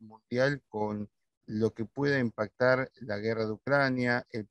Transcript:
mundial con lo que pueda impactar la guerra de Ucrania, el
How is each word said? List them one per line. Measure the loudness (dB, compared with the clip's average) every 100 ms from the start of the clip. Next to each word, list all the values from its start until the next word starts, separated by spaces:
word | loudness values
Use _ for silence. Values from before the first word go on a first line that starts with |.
mundial | -20 -20 _ 0 0 0 -6
con | -4 -4 -4 -8 _ _ _ -8
lo | 0 0
que | 0
pueda | -8 -2 0 2
impactar | 0 -2 -6 0 2 4 0 -8
la | -8 -4
guerra | -2 0 -2
de |
Ucrania, | -4 0 2 2 2 2 0 -2
el | -8 -8